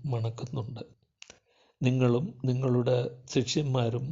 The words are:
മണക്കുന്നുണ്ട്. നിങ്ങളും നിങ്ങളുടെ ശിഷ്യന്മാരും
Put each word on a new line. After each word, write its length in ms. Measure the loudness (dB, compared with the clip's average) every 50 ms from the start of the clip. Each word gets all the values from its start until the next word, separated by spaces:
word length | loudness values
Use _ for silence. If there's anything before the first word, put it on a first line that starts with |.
| -4
മണക്കുന്നുണ്ട്. 800 | -4 -2 -2 -2 -2 -4 -6 -8 -8 -6 -6 -6 -8 -8 -12 -14 -16 -18 _ _ _ _ _ -20 -20 -20 _ _ _ _ _ _ _ _ -2
നിങ്ങളും 440 | 0 2 2 4 4 4 4 4 0 -2 -6 -4 -2
നിങ്ങളുടെ 520 | -2 0 0 2 2 2 2 4 4 2 2 0 -2 -6 -10 -10 -4
ശിഷ്യന്മാരും 800 | 0 0 0 0 0 0 0 0 2 0 2 0 0 -2 -4 -6